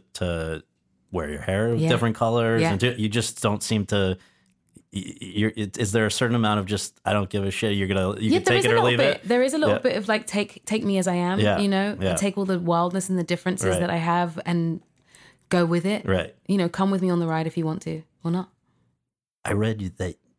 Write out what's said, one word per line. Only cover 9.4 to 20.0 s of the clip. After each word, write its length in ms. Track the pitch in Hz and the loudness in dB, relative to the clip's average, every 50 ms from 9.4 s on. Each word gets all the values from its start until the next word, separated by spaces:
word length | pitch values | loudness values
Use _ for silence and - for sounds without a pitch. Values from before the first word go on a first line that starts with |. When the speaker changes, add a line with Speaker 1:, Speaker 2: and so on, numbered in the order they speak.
| 254 | 2
Speaker 2:
is 100 | 269 254 | 2 0
a 40 | |
little 180 | 311 302 240 202 | 0 2 2 2
Speaker 1:
Yeah. 60 | - | 2
Speaker 2:
bit 160 | - 254 - | 0 -2 -2
of, 100 | 214 196 | -2 -2
like, 180 | 214 220 214 226 | 0 -2 -2 -2
take, 360 | - - 202 208 208 - - - | -2 -2 -2 -4 -4 -8 -14 -8
take 180 | - 220 214 - | -4 -4 -2 0
me 120 | 202 196 190 | 0 0 0
as 80 | 180 | 0
I 80 | 190 175 | 0 0
am, 240 | 175 180 180 185 202 | 0 0 0 2 2
Speaker 1:
Yeah. 180 | 107 104 101 - | 2 2 2 2
Speaker 2:
you 80 | 202 | 2
know, 300 | 196 196 190 196 208 208 92 | 2 2 0 0 -2 -2 -2
Speaker 1:
Yeah. 160 | 95 - 170 | 0 0 0
Speaker 2:
take 220 | 160 196 202 185 | 0 0 -2 -2
all 80 | 202 196 | -2 -2
the 140 | 185 190 175 | -2 -2 -2
wildness 500 | 175 170 170 170 175 175 175 190 180 - | 0 0 2 2 2 0 -2 -4 -2 -2
and 80 | 190 180 | -2 -2
the 40 | 170 | 0
differences 480 | - 175 170 - 185 185 190 - 190 | -2 -2 -2 -2 -4 -2 0 0 0
Speaker 1:
Right. 80 | 185 180 | 2 2
Speaker 2:
that 80 | 175 175 | 0 0
I 80 | 170 | 0
have 420 | 170 165 175 170 175 175 170 160 165 - | 0 0 0 2 2 0 0 -4 -6 -4
and 360 | 170 175 170 165 165 160 - _ _ _ _ _ _ - - - - _ _ _ - | -2 -2 0 0 -2 -4 -6 _ _ _ _ _ _ -20 -20 -20 -20 _ _ _ 0
go 160 | - 175 175 | 2 2 2
with 200 | 165 170 170 165 | 4 2 0 0
it. 200 | 196 214 - - | 0 -2 -2 0
Speaker 1:
Right. 280 | - 95 92 - - - _ _ | 0 0 0 0 -4 -8 _ _
Speaker 2:
You 100 | - 196 | -2 0
know, 120 | 196 175 170 | 0 0 0
come 220 | 170 - 190 196 | 0 0 0 0
with 100 | 196 185 | 0 0
me 80 | 190 185 | 0 0
on 100 | 175 170 | 0 0
the 80 | 170 | 0
ride 180 | 165 160 160 160 | 0 0 -2 -2
if 100 | 160 - | -2 -4
you 80 | 170 160 | -4 -4
want 160 | 156 160 185 - | -4 -4 -6 -6
to 200 | 160 160 160 160 _ _ _ - | -8 -10 -10 -12 _ _ _ -4
or 80 | 170 | -2
not. 180 | 170 185 185 - _ _ _ _ _ _ _ _ _ _ _ _ _ _ _ _ _ _ - | -2 -2 -4 -6 _ _ _ _ _ _ _ _ _ _ _ _ _ _ _ _ _ _ -6
Speaker 1:
I 80 | 101 104 | -2 -2
read 260 | 101 107 113 110 107 98 92 - | 0 0 0 -2 -4 -6 -8 -6
that, 180 | - | -6